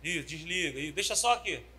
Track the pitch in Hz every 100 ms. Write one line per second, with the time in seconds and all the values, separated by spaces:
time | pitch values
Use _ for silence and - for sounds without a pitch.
0 | 156 175 127 156 165 180 165 135 151 151
1 | 202 214 240 240 226 143 -